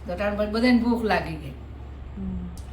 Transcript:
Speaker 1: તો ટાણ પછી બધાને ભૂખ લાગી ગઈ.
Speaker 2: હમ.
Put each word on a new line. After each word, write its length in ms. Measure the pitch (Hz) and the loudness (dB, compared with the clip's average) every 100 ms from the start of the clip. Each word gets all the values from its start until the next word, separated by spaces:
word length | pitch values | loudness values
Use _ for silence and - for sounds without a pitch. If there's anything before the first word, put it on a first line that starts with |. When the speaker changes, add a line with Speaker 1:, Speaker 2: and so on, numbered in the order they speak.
Speaker 1:
તો 140 | - 180 | -6 -2
ટાણ 220 | 202 202 | 0 0
પછી 140 | 208 | 0
બધાને 280 | 220 254 233 | 4 6 6
ભૂખ 240 | 240 233 | 6 2
લાગી 320 | 220 180 156 156 | 4 2 0 -6
ગઈ. 200 | 143 - - - - - - | -8 -10 -12 -12 -12 -12 -12
Speaker 2:
હમ. 360 | 202 190 185 180 - - | -8 -6 -4 -6 -10 -10